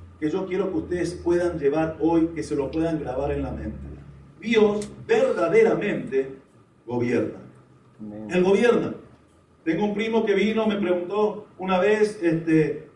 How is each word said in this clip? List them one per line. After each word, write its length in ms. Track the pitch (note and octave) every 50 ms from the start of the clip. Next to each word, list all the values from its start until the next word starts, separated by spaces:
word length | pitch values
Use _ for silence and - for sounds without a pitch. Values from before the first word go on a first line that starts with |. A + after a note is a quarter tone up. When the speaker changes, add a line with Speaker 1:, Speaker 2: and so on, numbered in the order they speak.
| - - - -
Speaker 1:
que 100 | D#3 D3+
yo 160 | E3 F#3 F#3
quiero 240 | - F3+ G3 F#3+ C3
que 60 | G#2+
ustedes 360 | G#2 - - F3 F3 E3 - -
puedan 420 | - - F3 F3 F3 E3+ E3+ D#3
llevar 400 | - C#3+ C#3 D3 D#3+ D#3+ D#3+ - -
hoy, 280 | D#3 E3 E3+ E3 D#3+
que 160 | - - D3+ -
se 120 | - D3
lo 140 | C#3 C3+ C3
puedan 300 | D3+ D#3+ D#3+ E3 D#3 D3
grabar 320 | - B2 B2 C3 C#3 C#3+
en 100 | C#3+ C#3+ C3+
la 80 | B2+
mente. 260 | A2 - G#2+ - - - - - - - - - - - - - - -
Dios 500 | - A3+ A#3 G#3+ G#3+ G3+ G3+ - - - - - -
verdaderamente 1300 | - A3+ - C4+ - - - E3+ - G3+ A3+ A3 - - - - G3+ E3 - - - C3 C3+ C3+ - - - - _ _ - _ _ _ _ _
gobierna. 540 | A2+ B2 A#2 A#2+ A#2+ A#2+ A2 G#2+ G#2 - - - - - - - _ _ _ _ - _ -
Speaker 2:
Amén. 280 | A2 G#2 - G#2+ - -
Speaker 1:
Él 140 | F3 F3+ F3+
gobierna. 520 | F#3+ G3+ A3+ A#3+ A#3+ G#3+ - - - - - - - - _ _ _ _ _ _ _ _ _ _
Tengo 220 | D#3+ E3+ F3 G#3
un 100 | G#3 G3+
primo 300 | G3+ A3+ A3+ A3+ A3 G3
que 100 | G3+ F#3+
vino, 320 | F#3+ G#3 A3 A3 A3 A3
me 80 | G#3+ G3+
preguntó 720 | - F3 F3+ F3+ F3 F3 F3 G3+ G#3 G#3+ G#3 F#3+ - - - -
una 220 | - F#3 F#3 F#3 F3+
vez, 400 | F#3 G#3 G#3 G#3 G#3+ G3+ - -
este, 680 | E3+ E3+ E3 D#3+ D#3+ D#3+ D#3 D#3 D3+ C#3 - - - - -